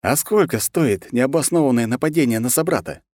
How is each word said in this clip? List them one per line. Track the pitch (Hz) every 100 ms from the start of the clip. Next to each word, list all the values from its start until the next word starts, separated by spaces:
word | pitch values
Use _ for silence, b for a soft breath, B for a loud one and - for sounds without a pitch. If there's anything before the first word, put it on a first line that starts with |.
"А | 95 139
сколько | - 214 180 113
стоит | - 180 143 98 -
необоснованное | 120 131 156 135 170 143 120 113
нападение | 123 156 160 131 113
на | 120
собрата?" | 160 160 139 82 71 _